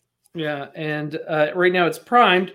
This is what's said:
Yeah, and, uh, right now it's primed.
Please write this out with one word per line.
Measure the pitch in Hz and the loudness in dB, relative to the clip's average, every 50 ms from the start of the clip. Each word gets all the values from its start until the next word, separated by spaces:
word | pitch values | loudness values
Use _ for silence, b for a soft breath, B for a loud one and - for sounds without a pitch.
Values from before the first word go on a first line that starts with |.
| _ _ _ _ _ _ - | _ _ _ _ _ _ -12
Yeah, | 170 156 151 147 139 139 - - | -10 -8 -8 -8 -8 -10 -12 -12
and, | 170 156 151 151 151 151 151 147 160 - - | -10 -8 -6 -6 -6 -8 -8 -10 -10 -8 -4
uh, | 160 151 151 156 - | -2 0 0 0 0
right | 180 180 185 180 | 0 0 2 2
now | 185 175 160 | 2 0 0
it's | 156 - | -2 -4
primed. | - - 240 247 233 196 180 180 190 180 | -4 0 4 4 6 6 4 2 0 -2